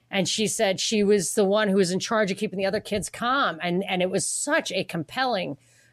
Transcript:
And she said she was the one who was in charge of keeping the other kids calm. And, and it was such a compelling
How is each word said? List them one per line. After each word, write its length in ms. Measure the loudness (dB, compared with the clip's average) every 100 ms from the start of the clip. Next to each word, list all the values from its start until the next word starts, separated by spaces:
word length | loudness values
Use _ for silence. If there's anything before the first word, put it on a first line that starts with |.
| -6
And 180 | -2 0
she 200 | 0 0
said 320 | 2 0 0
she 240 | 0 2
was 320 | 4 4 2 2
the 100 | 2
one 220 | 4 4
who 80 | 4
was 160 | 2
in 80 | 0
charge 320 | 0 0 0
of 60 | 0
keeping 200 | -4 -2
the 80 | -2
other 140 | -2
kids 300 | -4 -4 -4
calm. 500 | -6 -2 0 0 -2
And, 220 | -2 0 0
and 140 | 0
it 80 | 0
was 160 | 0 -2
such 440 | -4 0 0 0
a 120 | -4
compelling 760 | -4 -6 -6 -4 -2 -2 -4 -8 _ _ _